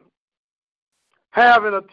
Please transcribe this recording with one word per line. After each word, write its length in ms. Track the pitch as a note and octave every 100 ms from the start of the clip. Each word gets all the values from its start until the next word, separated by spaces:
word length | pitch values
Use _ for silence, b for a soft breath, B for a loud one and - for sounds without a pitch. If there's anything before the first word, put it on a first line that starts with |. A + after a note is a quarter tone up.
| _ _ _ _ _ _ _ _ _ _ _ _ _
having 440 | - A#3+ A#3+ G#3 G3+
a 60 | G3